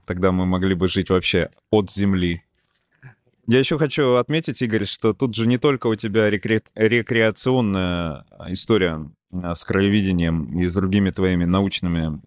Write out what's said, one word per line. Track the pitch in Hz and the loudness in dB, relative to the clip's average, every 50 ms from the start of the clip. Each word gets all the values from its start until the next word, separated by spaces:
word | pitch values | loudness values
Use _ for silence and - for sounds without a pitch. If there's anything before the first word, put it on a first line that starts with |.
| _ | _
тогда | - 95 90 92 95 | -8 -6 0 0 2
мы | 92 92 92 | 2 2 0
могли | 92 92 92 92 95 95 | 0 0 0 0 0 0
бы | 85 95 90 | 2 0 0
жить | - 98 90 - | 0 0 0 0
вообще | 95 92 - - - 92 82 - _ _ _ - | 0 0 0 0 0 0 -2 -2 _ _ _ 0
от | - 107 101 90 | 0 0 0 0
земли. | - 95 101 98 95 92 90 87 85 85 _ _ _ _ _ _ _ - _ _ _ _ - 135 - _ _ _ _ _ - - | -2 -2 0 0 0 0 0 -2 -2 -4 _ _ _ _ _ _ _ -20 _ _ _ _ -20 -20 -20 _ _ _ _ _ -4 2
Я | 117 131 | 2 2
ещё | 131 - - 143 | 2 2 0 -2
хочу | 156 139 - - 143 127 123 | -2 -2 0 0 0 2 2
отметить, | 123 123 - 147 165 156 - 123 - | 2 0 0 -2 -4 -4 -4 -6 -4
Игорь, | 131 113 107 107 101 | -4 -2 -2 -2 -2
что | - - - - 110 104 | -2 -4 -2 0 -2 0
тут | - 135 123 104 | 0 -2 -2 -2
же | 110 113 117 | 0 0 0
не | 123 120 | 0 2
только | - 151 139 120 - 120 | 2 0 0 2 0 -2
у | 110 | -2
тебя | 104 - 110 98 110 107 104 | -2 -4 -2 0 2 2 2
рекре-, | 104 98 - 113 113 110 - - - | 0 0 0 0 0 0 -2 -4 -4
рекреационная | - 110 110 113 120 110 - 123 117 110 110 101 - - 127 131 131 117 104 98 95 92 90 90 87 85 82 71 65 - _ _ - - 82 | 0 0 2 2 2 0 0 0 2 2 2 0 0 0 0 2 2 2 0 0 0 0 -2 -2 -2 -4 -6 -6 -10 -14 _ _ -16 -10 -4
история, | 90 - - - 113 104 92 85 80 78 78 73 - _ _ _ - 90 | -2 -2 2 2 2 2 2 2 -2 -4 -10 -12 -16 _ _ _ -10 -8
а, | 90 85 85 | -6 -4 -2
с | - - | -2 -2
краеведением | - 95 95 98 101 101 107 98 95 92 87 85 82 82 82 73 58 65 87 | 0 2 2 2 4 2 2 2 2 0 0 0 0 0 -2 -4 -4 -4 -2
и | 90 | -2
с | 90 85 | 0 0
другими | 98 92 92 98 104 98 95 | 0 -2 0 2 2 2 0
твоими | 85 - 95 92 92 87 87 | 0 0 0 0 2 0 0
научными | 85 90 95 98 95 - - - 87 85 85 80 80 76 71 - | 2 2 0 0 0 -2 -4 -4 -2 -2 -2 -2 -4 -6 -8 -12